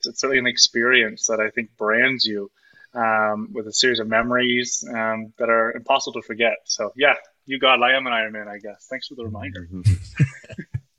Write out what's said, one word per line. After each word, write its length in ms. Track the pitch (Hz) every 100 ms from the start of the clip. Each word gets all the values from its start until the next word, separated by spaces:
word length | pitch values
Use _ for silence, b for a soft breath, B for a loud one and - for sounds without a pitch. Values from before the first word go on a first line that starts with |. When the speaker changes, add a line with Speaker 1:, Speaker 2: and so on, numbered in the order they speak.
Speaker 1:
it's 160 | 123 -
certainly 180 | 135 131
an 80 | 123
experience 840 | 120 - 120 120 127 110 113 -
that 120 | 110
I 80 | 107
think 260 | 120 110 _
brands 480 | 107 110 131 127 117
you, 240 | 104 101 b b b b
um, 540 | 120 113 110 107 107 110
with 140 | 113 107
a 60 |
series 260 | - 127 117
of 80 | 110
memories, 800 | 110 120 123 123 123 123 - -
um, 440 | 117 110 110 110 -
that 120 | 117
are 220 | 113 113
impossible 480 | 120 - 135 139 120
to 40 |
forget. 340 | - 110 117 104
So 300 | - - 104
yeah, 200 | 127 143 123 - _
you 140 | - 135
got 220 | 131 123
it. 20 |
I 140 | 123 135
am 100 | 131
an 60 |
Iron 200 | 117 110
Man, 140 | 107 104
I 120 | 104
guess. 280 | 104 98 -
Thanks 200 | 131 -
for 80 | 127
the 80 |
reminder. 440 | 113 104 104 92 85
Speaker 2:
Mm-hmm. 200 | 92 95
<laughs> 680 | 90 - - 135 - - - - - -